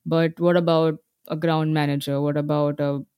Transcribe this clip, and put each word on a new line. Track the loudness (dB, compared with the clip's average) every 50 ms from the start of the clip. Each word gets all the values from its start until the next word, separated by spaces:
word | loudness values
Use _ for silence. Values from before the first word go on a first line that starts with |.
| _ -2
But | 0 2 2 0 0 0
what | 2 2 2
about | 4 2 2 2 2 2 0 -2 -4 _ _ _ _ _ -8
a | -6
ground | -2 -2 0 0 0 0 0 0
manager? | 0 0 0 -2 -2 -4 -4 -4 -2
What | -2 -2 -2
about | -2 -2 0 0 0 0 0 -2 -2
a | -2 -2 -2 -4 -8 -12 _